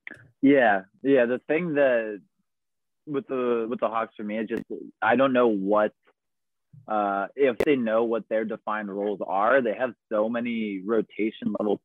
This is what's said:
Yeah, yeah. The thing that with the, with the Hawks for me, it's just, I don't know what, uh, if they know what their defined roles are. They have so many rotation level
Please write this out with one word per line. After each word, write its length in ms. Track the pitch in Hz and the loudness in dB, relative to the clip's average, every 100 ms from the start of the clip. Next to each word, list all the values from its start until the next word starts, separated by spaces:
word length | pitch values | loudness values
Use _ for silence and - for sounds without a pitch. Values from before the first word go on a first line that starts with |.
| - - _ _ | -20 -20 _ _
Yeah, 400 | 135 139 117 95 92 _ | 4 6 4 2 -2 _
yeah. 220 | 135 135 120 | 2 2 2
The 140 | 123 - | 0 -2
thing 280 | 156 175 143 | -2 -2 0
that 440 | 139 117 110 101 - _ _ _ _ _ _ _ - | 2 2 -2 -8 -14 _ _ _ _ _ _ _ -8
with 220 | 135 117 | -8 -4
the, 400 | 131 123 117 113 | -4 0 0 -2
with 100 | 120 | -4
the 80 | 110 | -2
Hawks 260 | 113 110 - | -2 -6 -6
for 60 | |
me, 140 | 107 107 | -8 -6
it's 100 | 107 | -6
just, 140 | 110 - 98 - - | -6 -8 -12 -14 -4
I 140 | 107 123 | 2 4
don't 180 | 135 | 4
know 140 | 123 123 | 4 2
what, 460 | 104 95 107 107 - _ _ _ _ _ _ _ - - | 2 2 2 2 -2 _ _ _ _ _ _ _ -18 -6
uh, 400 | 107 101 98 98 127 | -2 0 -2 -4 0
if 220 | 139 110 | 0 2
they 160 | 160 135 | 2 2
know 300 | 110 110 117 | 2 0 0
what 220 | 113 - | -2 -2
their 160 | 110 113 | -4 -4
defined 440 | 110 - 107 101 | -6 -6 -6 -6
roles 300 | 98 104 95 - | -4 -4 -4 -4
are. 360 | 95 110 135 | 0 2 4
They 120 | 117 101 | 2 -2
have 160 | 127 - - | -4 -8 -4
so 180 | 107 110 | -2 0
many 520 | 120 120 113 107 95 98 | -2 -4 -4 -4 -6 -2
rotation 680 | 113 98 - 107 - 113 101 | -2 -2 -4 -6 -6 -6 -2
level 200 | 104 98 | -2 -2